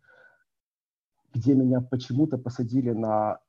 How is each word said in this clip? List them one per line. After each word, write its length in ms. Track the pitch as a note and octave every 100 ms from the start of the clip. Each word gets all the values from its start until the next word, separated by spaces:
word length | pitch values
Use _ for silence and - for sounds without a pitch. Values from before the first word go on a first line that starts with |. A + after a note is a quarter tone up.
| _ _ - _ _ _ _ _ _ _ _ _ _
где 200 | B2 A2+
меня 280 | C3+ B2+ B2+
почему-то 560 | B2+ B2 - B2 D#3 C3
посадили 540 | B2+ B2 A2+ C3 B2
на 460 | A2 A2 G#2+ G#2+ -